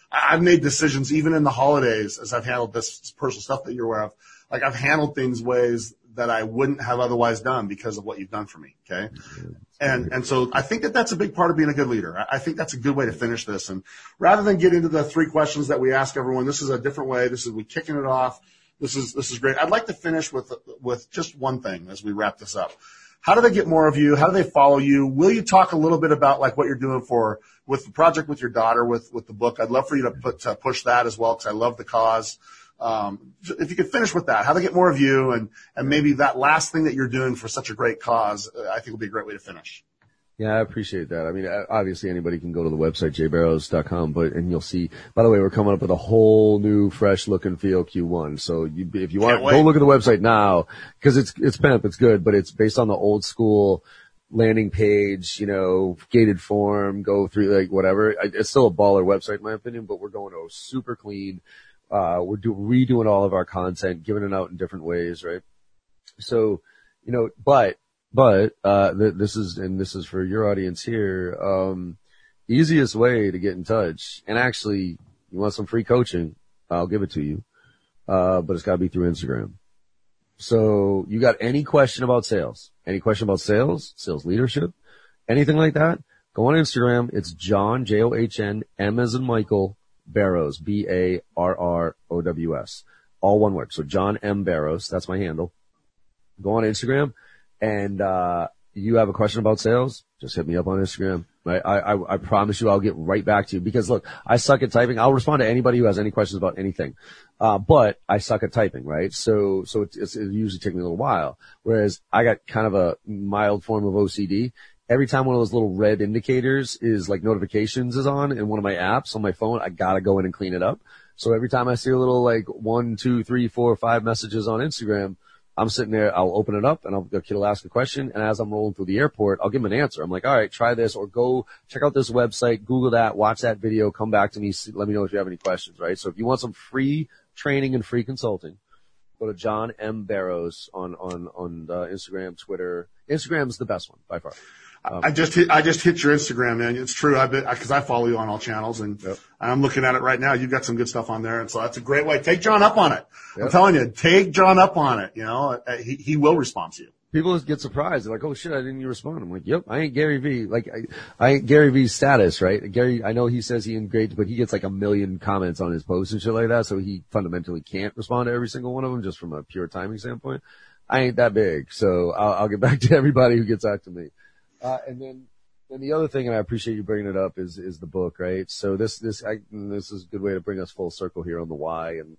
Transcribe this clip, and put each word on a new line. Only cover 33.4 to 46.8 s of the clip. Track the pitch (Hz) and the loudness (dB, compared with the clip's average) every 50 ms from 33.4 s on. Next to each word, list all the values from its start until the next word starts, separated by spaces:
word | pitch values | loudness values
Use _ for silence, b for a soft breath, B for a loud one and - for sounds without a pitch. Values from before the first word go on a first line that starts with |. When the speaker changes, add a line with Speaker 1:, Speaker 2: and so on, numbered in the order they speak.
Speaker 1:
j-, | - 165 - - | -14 -12 -10 -10
if | 165 151 | -10 -6
you | 175 | -2
could | 170 170 - | -2 -2 0
finish | - - 226 196 - | 0 -2 -2 0 -2
with | 175 - - | -2 0 0
that, | 120 107 104 | 0 2 2
how | 123 151 | 2 2
to | 180 | 2
get | 175 190 156 | 0 0 2
more | 175 185 180 | 4 4 4
of | 151 135 | 6 4
you | 139 135 135 135 131 131 | 4 4 4 4 4 2
and, | 123 117 110 104 b b b b b | 0 -2 -4 -8 b b b b b
and | - 127 135 | -6 -2 0
maybe | 147 151 147 147 135 | 0 2 2 2 2
that | 123 143 139 127 131 | 2 2 0 2 2
last | 131 143 151 160 156 - | 2 4 4 2 2 -2
thing | - 160 160 | -2 0 0
that | 151 131 | 0 0
you're | 135 135 123 | -2 -2 -2
doing | 117 131 131 131 120 | -2 -2 -2 -2 -4
for | - - 110 | -6 -8 -8
such | - - - - | -8 -8 -8 -8
a | 107 | -6
great | 104 120 117 110 - | -2 -2 -2 -2 -2
cause, | - - 117 113 110 104 104 104 104 110 - | -2 0 0 2 2 0 -2 -4 -8 -12 -12
uh, | 120 110 95 | -10 -8 -6
I | 101 117 | -6 -6
think | 107 117 107 | -6 -10 -10
would | 107 | -10
be | 113 101 | -10 -8
a | |
great | 104 110 98 | -6 -8 -8
way | 107 104 | -8 -12
to | 104 | -14
finish. | - - 92 80 - - - - _ _ _ _ _ _ _ _ _ _ _ - | -16 -18 -18 -18 -18 -20 -20 -20 _ _ _ _ _ _ _ _ _ _ _ -6
Speaker 2:
Yeah, | 110 110 107 | -4 0 0
I | 110 | 0
appreciate | 110 98 - 117 107 - - 92 82 - | 0 -2 -4 -6 -8 -6 -6 -8 -6 -6
that. | 87 82 80 | -6 -6 -4
I | 80 | -4
mean, | 87 95 95 92 | -4 -6 -6 -6
uh, | 87 104 98 - | -6 -6 -6 -2
obviously | 110 110 101 95 92 85 - 95 | -2 -2 -2 -2 -4 -6 -6 -6
anybody | 90 90 85 85 85 82 | -4 -4 -4 -4 -4 -4
can | 78 85 | -6 -6
go | 80 85 82 | -4 -4 -2
to | 80 | -2
the | 78 78 | 0 0
website, | 80 80 78 - 85 80 71 | 0 -2 0 -2 -4 -4 -2
j | 80 80 | -2 -2
barrows | 78 73 85 82 82 80 80 76 - | 0 2 2 2 2 2 0 -2 -2
dot | - 82 80 | -2 -4 -2
com, | - 87 87 82 78 76 | -2 -4 -4 -2 -2 0
but, | 85 85 80 - | 0 -2 -2 -2
and | 82 87 90 | -2 -4 -2
you'll | 87 80 | -4 -4
see, | - - - 90 87 - B B B B B | -4 -4 -4 -4 -4 -6 B B B B B
by | - 117 | 4 6
the | 117 | 6
way, | 110 101 | 6 6
we're | 95 98 | 4 2
coming | - 110 104 104 101 | 2 2 2 2 2
up | 87 | 2
with | - 92 | 2 0
a | 90 | -2
whole | 87 - - 113 113 110 110 107 107 107 107 107 104 | -2 0 2 4 6 8 8 8 8 8 6 4 4
new, | 101 104 104 104 | 2 2 4 4